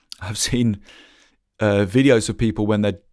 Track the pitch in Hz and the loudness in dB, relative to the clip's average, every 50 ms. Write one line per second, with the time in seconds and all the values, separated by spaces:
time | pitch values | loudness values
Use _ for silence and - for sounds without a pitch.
0 | _ _ - - 95 95 107 - - - - 120 120 113 101 101 - - - - | _ _ -18 -14 -12 -10 -6 -6 -4 -2 0 0 0 0 -2 -4 -10 -20 -20 -20
1 | - - _ _ _ _ _ _ _ _ _ _ 110 104 101 101 104 95 95 127 | -20 -20 _ _ _ _ _ _ _ _ _ _ 0 0 2 2 0 2 2 2
2 | 135 139 127 113 101 - 107 - 123 110 107 - 107 104 110 104 104 101 98 - | 4 4 4 4 2 -2 -4 -2 -2 -2 -2 -2 -2 0 0 0 0 -2 -4 -6
3 | _ _ | _ _